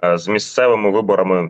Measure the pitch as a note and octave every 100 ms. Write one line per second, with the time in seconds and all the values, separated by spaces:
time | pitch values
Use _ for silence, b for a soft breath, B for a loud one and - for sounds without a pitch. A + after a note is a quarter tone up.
0 | F2 F2 F2 G#2 - - B2+ A2 G#2 G#2
1 | G#2+ F#2+ F#2 F2+